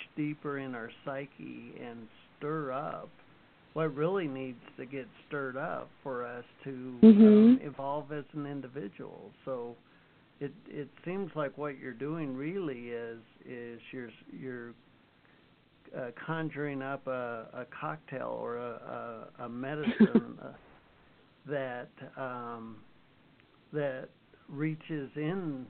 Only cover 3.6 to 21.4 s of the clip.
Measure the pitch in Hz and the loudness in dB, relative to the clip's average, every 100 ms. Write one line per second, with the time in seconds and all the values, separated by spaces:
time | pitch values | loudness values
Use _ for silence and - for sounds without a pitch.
3.6 | - 151 160 135 160 196 156 131 131 120 | -8 -2 -2 0 0 0 -2 -4 -8 -10
4.6 | - - 127 135 113 - - 147 135 127 | -16 -14 -10 -10 -12 -16 -8 -6 -4 -4
5.6 | 165 143 123 - 139 123 120 123 120 - | -6 -6 -8 -12 -8 -6 -6 -8 -14 -14
6.6 | 139 127 127 123 220 208 214 214 226 262 | -12 -10 -10 12 12 12 12 12 12 10
7.6 | 147 131 139 147 139 151 135 156 143 143 | 4 -6 -4 -4 -6 -8 -8 -8 -6 -6
8.6 | 127 135 196 - 113 85 101 - - 127 | -8 -10 -10 -10 -14 -14 -18 -14 -8 -6
9.6 | 120 120 - - - - - - 143 139 | -8 -12 -20 -20 -20 -20 -20 -10 -10 -10
10.6 | - 147 143 - 170 190 185 151 139 135 | -12 -12 -12 -10 -8 -6 -4 -4 -4 -4
11.6 | 147 135 131 117 139 165 147 131 151 196 | -8 -8 -10 -8 -6 -4 -4 -6 -6 -4
12.6 | 165 123 120 117 117 113 113 - 131 123 | -6 -6 -8 -8 -8 -12 -18 -20 -16 -12
13.6 | 120 117 - 131 117 - - 175 131 123 | -12 -14 -14 -12 -12 -14 -18 -14 -10 -10
14.6 | 117 120 - - - - - - - - | -12 -16 -20 -20 -20 -20 -20 -20 -20 -20
15.6 | - - - - 123 120 - 160 160 135 | -20 -20 -14 -10 -10 -10 -6 -4 -4 -4
16.6 | 147 135 135 139 135 131 120 117 110 123 | -6 -6 -6 -8 -6 -6 -6 -8 -10 -14
17.6 | 123 - 151 156 - 131 120 117 117 120 | -14 -10 -8 -8 -10 -8 -8 -6 -6 -8
18.6 | 120 117 - 123 117 113 - - 120 120 | -8 -10 -10 -10 -10 -12 -16 -14 -12 -8
19.6 | 135 151 208 - 214 156 120 - - - | -6 -4 -2 6 6 6 0 -6 -14 -16
20.6 | - - - - - - - - | -20 -20 -20 -20 -20 -20 -20 -20